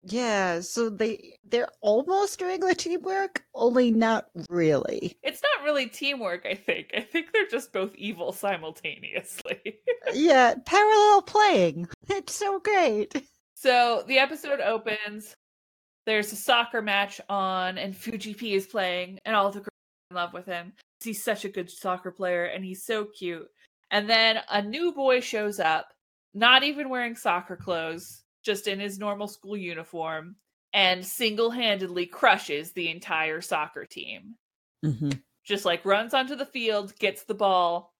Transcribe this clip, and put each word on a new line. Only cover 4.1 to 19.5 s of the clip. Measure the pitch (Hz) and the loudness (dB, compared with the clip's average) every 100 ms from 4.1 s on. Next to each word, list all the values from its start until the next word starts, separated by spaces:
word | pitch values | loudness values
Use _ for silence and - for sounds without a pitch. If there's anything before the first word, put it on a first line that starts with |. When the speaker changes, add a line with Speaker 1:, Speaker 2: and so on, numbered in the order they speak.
| 220 - 170 156 | 2 -2 -14 -6
Speaker 1:
really. | 175 160 139 - - 175 - | 2 4 4 2 -4 -6 -6
Speaker 2:
It's | 311 - | -8 -2
not | 571 554 | 0 0
really | 294 294 254 | 0 0 -2
teamwork, | - 277 277 202 175 | -4 -4 -2 -4 -4
I | - 196 | -6 -4
think. | - - - - | -2 -4 -4 -6
I | |
think | 233 339 330 | -2 -6 0
they're | 453 403 | 0 0
just | 247 - | -4 -4
both | 196 190 | -4 -4
evil | - 202 170 175 | -6 -10 -6 -8
simultaneously. | - 202 180 160 160 160 143 - - - - - - | -4 -4 -4 -8 -10 -12 -10 -8 -8 -8 -14 -8 -8
<laughs> | 415 - - 480 - | -8 -6 -4 -2 -2
Speaker 1:
Yeah, | 220 320 269 247 - - | 2 6 8 6 4 2
parallel | 381 427 427 415 403 | 4 6 8 8 6
playing. | - 427 415 269 175 151 170 - - | 4 4 6 6 4 2 -8 -12 -4
It's | 392 - | -4 -4
so | - 403 392 | -6 -4 -2
great. | 403 403 311 214 202 285 - _ _ | 2 4 4 2 -2 -6 -8 _ _
Speaker 2:
So | - 269 247 240 226 196 | -2 4 4 4 2 2
the | 262 | 2
episode | 269 311 294 277 | 2 -2 -4 -2
opens, | 202 226 220 214 208 214 214 - _ _ _ _ _ _ - | 0 -2 -4 -6 -6 -12 -16 -20 _ _ _ _ _ _ 0
there's | 214 208 | 0 0
a | 208 | -6
soccer | - 240 240 233 | 2 2 2 -4
match | 208 202 202 - - | 0 0 0 -6 -6
on, | 202 190 185 185 185 | -2 -2 -2 -4 -4
and | 190 196 | -8 -10
Fuji | 220 226 214 | -10 -10 -10
P | 208 233 | -10 -2
is | 196 196 | -2 -2
playing, | 220 185 180 180 196 | -2 -2 -2 -6 -10
and | 214 214 | -2 0
all | 196 | 0